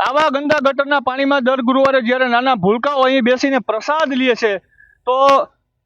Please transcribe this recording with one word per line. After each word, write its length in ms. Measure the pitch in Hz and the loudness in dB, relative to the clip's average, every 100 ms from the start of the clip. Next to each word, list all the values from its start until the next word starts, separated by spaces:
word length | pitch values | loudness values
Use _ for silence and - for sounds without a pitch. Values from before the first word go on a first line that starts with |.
| 202 | -2
આવા 200 | 277 311 | 0 0
ગંદા 420 | 277 294 302 269 | -2 -2 0 0
ગટરના 300 | 269 277 285 | -2 -2 -2
પાણીમાં 440 | 254 254 277 285 247 | -2 -2 0 0 0
દર 180 | 262 | 0
ગુરુવારે 380 | 240 262 269 262 | 0 2 2 2
જ્યારે 280 | 226 254 254 | 0 0 0
નાના 260 | 240 262 247 | 0 0 0
ભૂલકાઓ 480 | 180 233 269 285 | 0 0 0 0
અહીં 200 | 262 269 | 2 2
બેસીને 360 | 240 254 277 269 | 0 0 0 -2
પ્રસાદ 560 | 202 220 214 302 311 269 | -2 -6 -2 -2 -2 0
લે 200 | 254 226 | 0 0
છે 240 | 226 190 - _ _ _ - | 0 -2 -8 _ _ _ -4
તો 400 | 262 269 269 - _ _ _ | 2 4 4 0 _ _ _